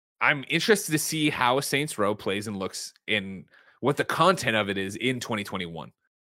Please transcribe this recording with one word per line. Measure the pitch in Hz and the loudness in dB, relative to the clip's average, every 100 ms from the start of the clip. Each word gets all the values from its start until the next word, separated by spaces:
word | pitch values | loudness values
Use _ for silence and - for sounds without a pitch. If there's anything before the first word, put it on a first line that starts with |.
| _ - | _ 0
I'm | 123 147 127 | 2 2 0
interested | 160 196 208 - | 0 4 2 2
to | 156 | -2
see | - 160 151 | 0 0 0
how | - 123 135 | 2 4 4
Saints | - 139 151 - | 2 0 -2 0
Row | 101 | 0
plays | 104 104 98 107 | 0 -2 -2 -4
and | 98 | -6
looks | 95 - - - - | -6 -8 -12 -12 -2
in | 107 95 95 - _ _ _ | -2 -2 -8 -14 _ _ _
what | 123 143 | 0 0
the | |
content | 170 - 170 185 120 110 | 0 4 4 4 2 0
of | 101 | 0
it | 98 | -2
is | 95 101 | -4 -2
in | 127 127 | -2 -2
twenty | - 110 | -4 -4
twenty-one. | 101 98 87 82 57 - _ _ | -4 -6 -6 -10 -14 -18 _ _